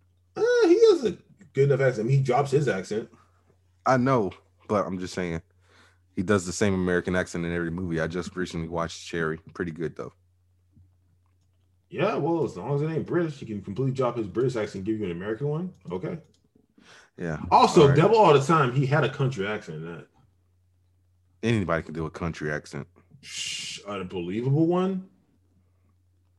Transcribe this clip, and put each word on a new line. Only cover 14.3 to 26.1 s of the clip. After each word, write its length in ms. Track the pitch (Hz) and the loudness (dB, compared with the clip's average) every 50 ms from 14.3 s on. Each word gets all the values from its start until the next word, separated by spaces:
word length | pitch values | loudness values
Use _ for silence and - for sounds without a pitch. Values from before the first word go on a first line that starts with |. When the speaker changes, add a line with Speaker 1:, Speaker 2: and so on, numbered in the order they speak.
| 90 110 - 113 113 | -2 -2 0 0 0
Speaker 1:
accent 200 | 113 104 - - | -2 -4 -4 -6
and 100 | 98 95 | -6 -4
give 140 | 107 110 107 | -4 -4 -2
you 60 | 107 | -4
an 60 | 90 | -4
American 360 | 85 85 95 107 110 107 143 | -6 -6 -6 -6 -6 -4 -4
one. 260 | 147 147 156 180 185 - - - 160 | -4 -4 -4 -6 -8 -12 -14 -12 -8
Okay. 280 | 175 185 185 175 185 160 - _ _ _ _ _ _ _ _ _ _ _ - - - - - _ _ | -8 -8 -6 -8 -10 -10 -12 _ _ _ _ _ _ _ _ _ _ _ -20 -20 -20 -20 -20 _ _
Speaker 2:
Yeah. 220 | - 87 85 78 73 - 92 | -10 -6 -6 -6 -6 0 4
Speaker 1:
Also, 340 | - 240 254 214 - 180 147 | 4 6 6 6 8 8 8
Speaker 2:
All 40 | |
right. 80 | 139 131 | 8 8
Speaker 1:
Devil 220 | 143 170 208 226 | 6 6 6 6
All 160 | 226 208 165 147 | 6 8 8 8
the 80 | 135 131 | 6 6
Time, 300 | - 170 160 143 123 120 | 4 4 4 2 2 2
he 120 | 143 143 | 0 0
had 180 | 127 143 156 139 | 2 2 2 0
a 60 | - | 0
country 380 | - - 139 123 - 95 95 | 0 -2 -2 -2 -2 -2 -4
accent 300 | 104 107 104 - - 78 | -4 -6 -6 -8 -10 -12
in 80 | 76 80 85 85 | -12 -12 -12 -14
that. 120 | - - - _ _ _ _ _ _ _ _ _ _ _ _ _ _ _ _ _ _ _ _ _ _ _ _ _ _ | -16 -18 -20 _ _ _ _ _ _ _ _ _ _ _ _ _ _ _ _ _ _ _ _ _ _ _ _ _ _
Speaker 2:
Anybody 420 | - 110 120 107 95 80 82 80 80 | -2 0 0 0 0 0 -2 -2 -2
can 100 | - 76 | -6 -8
do 120 | 82 80 | -8 -8
a 40 | 76 | -8
country 400 | - - 90 85 80 - 80 76 | -8 -6 -6 -6 -6 -6 -6 -6
accent. 360 | 76 73 - - - 71 67 - _ _ _ _ - - | -6 -6 -8 -10 -12 -14 -14 -14 _ _ _ _ -20 -20
Speaker 1:
Shh, 580 | - - - - - - - - - - - - - | -20 -16 -12 -10 -8 -8 -8 -10 -10 -12 -12 -14 -12
an 140 | 101 104 95 | -10 -10 -10
unbelievable 640 | 92 92 98 92 85 87 95 113 123 135 139 151 165 | -8 -8 -8 -8 -6 -6 -4 -4 -2 0 2 2 2
one? 400 | 165 175 180 185 196 190 185 - - _ _ _ _ _ _ _ _ _ _ _ _ _ _ _ _ _ _ _ _ | 2 2 0 0 -2 -2 -6 -8 -12 _ _ _ _ _ _ _ _ _ _ _ _ _ _ _ _ _ _ _ _